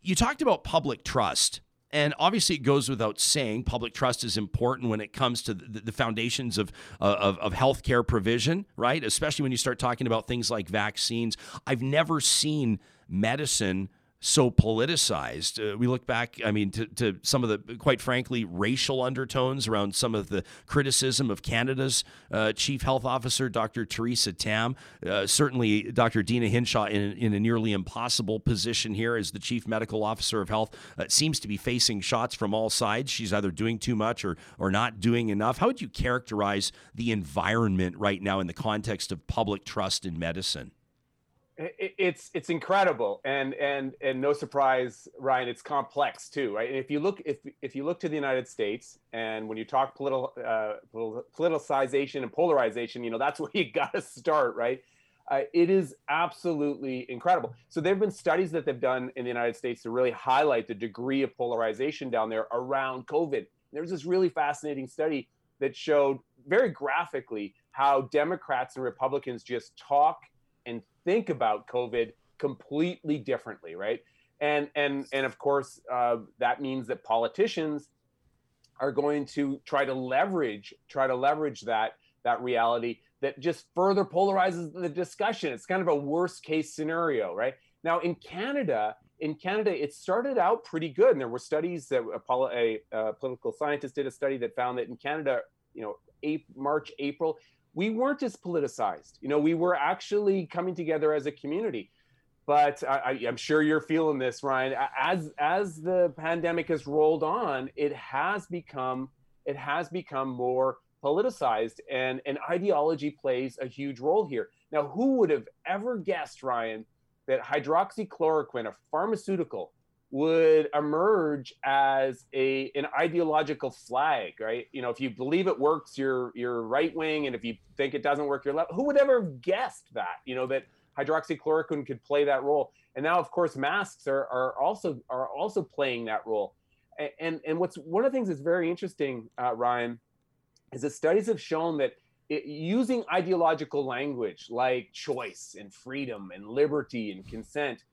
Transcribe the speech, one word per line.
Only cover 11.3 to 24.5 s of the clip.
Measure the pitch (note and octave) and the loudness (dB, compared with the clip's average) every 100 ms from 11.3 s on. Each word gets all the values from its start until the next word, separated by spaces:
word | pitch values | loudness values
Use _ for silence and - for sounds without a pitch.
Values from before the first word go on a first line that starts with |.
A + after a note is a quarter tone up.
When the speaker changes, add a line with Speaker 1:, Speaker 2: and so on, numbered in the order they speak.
| - - - - | -4 -10 -12 -4
Speaker 1:
I've | C3 | -2
never | C3 D3+ D#3+ D#3+ | 2 2 2 2
seen | - - D3+ D3+ B2 G#2 - _ - | 4 2 2 2 2 0 -2 _ -6
medicine | F#2 G#2+ C3+ D3+ - G2+ F#2 G2 _ _ _ | 0 0 0 0 0 2 0 -4 _ _ _
so | - - B2 | 2 6 8
politicized. | - A2 A2 C3+ E3 - F2+ B1+ C2 E2+ - | 8 8 6 4 4 2 2 -2 -4 -4 -2
Uh, | G#2+ G#2 | -4 2
we | B2 | 2
look | B2+ - | 2 0
back, | A#2 A#2+ - | -2 -2 -2
I | A2 | 0
mean, | G#2+ G2 | 2 2
to, | G2+ A2+ | 0 -6
to | - A#2 F#2 | 0 0 2
some | - C#3 | 2 2
of | A#2+ | 2
the, | G#2 - A#2 | 0 -2 -2
quite | D3 C3 | 2 2
frankly, | - B2+ B2+ B2 | 2 0 0 -2
racial | G#2 F2 G#2 C3 - C3 | -2 0 2 2 2 2
undertones | B2+ B2+ C3 C3+ B2+ C3+ A2 | 0 -2 -2 0 0 0 0
around | A2 G2+ | 2 2
some | G2 B2 A2 | 0 0 0
of | F#2+ | 0
the | G2 - - - | -4 -4 -16 -2
criticism | D3 C3+ B2 C3+ B2 C3+ | 0 2 2 2 0 0
of | G2+ | -2
Canada's, | - A#2 B2+ C3 C3+ A#2 - - - | -2 0 0 0 0 0 -2 -12 -4
uh, | G#2 A2 | 0 0
chief | A2 - C3+ | 0 -2 0
health | - C3 B2 | 2 0 0
officer, | B2+ B2 - C3+ | -2 0 0 0
Doctor | A2 A2+ - G#2+ | 0 -2 -2 -6
Theresa | - A#2 A#2+ - | -2 -2 0 0
Tam. | F2 A2 | 0 0